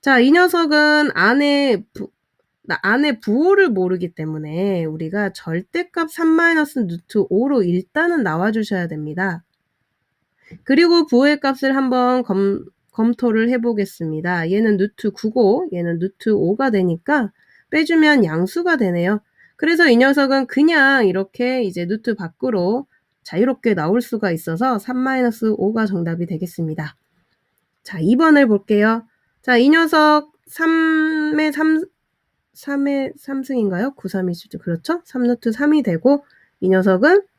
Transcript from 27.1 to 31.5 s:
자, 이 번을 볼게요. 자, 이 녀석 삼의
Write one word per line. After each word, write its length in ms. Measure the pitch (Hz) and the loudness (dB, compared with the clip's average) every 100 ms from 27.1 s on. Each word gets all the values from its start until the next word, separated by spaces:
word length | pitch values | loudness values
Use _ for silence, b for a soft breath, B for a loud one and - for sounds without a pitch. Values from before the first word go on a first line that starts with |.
| _ _ _ _ _ _ _ | _ _ _ _ _ _ _
자, 160 | - 185 | -16 -4
이 160 | 165 247 | 0 2
번을 300 | 320 294 269 | 4 4 4
볼게요. 600 | 208 - 208 214 226 226 _ _ _ | 2 0 0 2 0 -6 _ _ _
자, 140 | - 247 | 0 2
이 120 | 262 | 4
녀석 640 | 320 320 320 302 302 294 _ _ | 4 2 4 4 2 -2 _ _
삼의 1040 | - 320 330 320 320 311 311 302 302 311 | -4 0 0 2 0 0 -2 -2 -2 -2